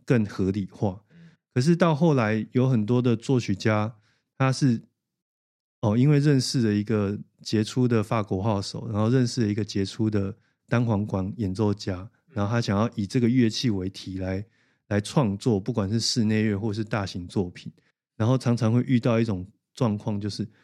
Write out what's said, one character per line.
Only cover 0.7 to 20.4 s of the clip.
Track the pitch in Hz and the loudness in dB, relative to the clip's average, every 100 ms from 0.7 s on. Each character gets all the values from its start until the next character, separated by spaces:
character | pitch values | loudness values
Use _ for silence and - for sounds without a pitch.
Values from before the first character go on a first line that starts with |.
化。 | - 107 95 - - - _ _ | -4 -4 -4 -12 -20 -20 _ _
可 | 123 | -2
是 | 139 | 2
到 | 175 175 | 4 2
后 | 143 170 | 4 2
来 | 135 107 110 - | 4 2 0 0
有 | 127 131 | 0 2
很 | 123 | 2
多 | 104 123 | 2 2
的 | 123 110 | 2 0
作 | - 127 | 0 0
曲 | 110 95 | 0 -2
家， | 113 107 107 - _ _ _ _ | 0 0 -2 -6 _ _ _ _
他 | 135 | -2
是， | 127 139 113 - _ _ _ _ _ _ _ _ _ | 2 2 0 -4 _ _ _ _ _ _ _ _ _
哦， | 110 110 | 0 4
因 | 139 | 4
为 | 147 | 6
认 | 147 135 | 4 2
识 | - 135 | 2 0
了 | 113 | 2
一 | 104 | 2
个 | 104 107 101 104 - _ | 2 0 0 -4 -10 _
杰 | - 113 | -4 -2
出 | 110 131 123 | 0 0 2
的 | 117 | 2
法 | 101 117 | 0 -2
国 | 98 95 | -2 -2
号 | 107 101 | -2 -2
手， | 95 110 117 | -4 -10 -6
然 | 104 | -2
后 | 110 | 2
认 | 131 120 | 2 2
识 | 127 104 | 0 0
了 | |
一 | |
个 | 104 | 0
杰 | 101 101 | -4 -4
出 | 98 - 110 | -4 -2 -2
的 | 104 98 104 _ _ _ | 0 -4 -8 _ _ _
单 | 120 | 0
簧 | 120 101 107 | 2 0 -2
管 | 98 92 - | -4 -4 -4
演 | 98 | -4
奏 | 95 107 | 0 0
家， | 101 - 90 104 _ _ | 0 -4 -8 -10 _ _
然 | 104 101 | -6 -2
后 | |
他 | 117 | -2
想 | 113 98 | 0 0
要 | 113 | 0
以 | - 98 | -2 -2
这 | 131 | 0
个 | 117 | 2
乐 | 127 113 | 4 2
器 | - 123 | 2 -2
为 | 98 92 | 0 -4
题 | - - 92 | -8 -10 -6
来， | 92 95 104 _ _ _ _ | -4 -4 -6 _ _ _ _
来 | 104 | -2
创 | 104 - 113 101 | 0 0 0 0
作， | 131 101 | 0 0
不 | 104 | 0
管 | 113 95 | -2 -2
是 | 113 | -2
室 | - 127 | -2 0
内 | 107 110 | 0 2
乐 | 110 98 | 0 0
或 | 113 | -2
是 | 104 | -4
大 | 110 110 | -4 -4
型 | 95 90 90 | -6 -8 -6
作 | 110 90 | -4 -4
品。 | - - - _ _ _ - | -6 -16 -18 _ _ _ -4
然 | 110 | 0
后 | 131 | 2
常 | 120 120 | 2 0
常 | 110 | 2
会 | 120 | 2
遇 | 123 123 | 2 2
到 | 127 113 | 2 0
一 | |
种 | 110 92 92 _ _ | 0 -2 -8 _ _
状 | - 120 104 | -4 -2 -2
况， | - 101 | -4 -4
就 | 101 | -6
是， | - | -6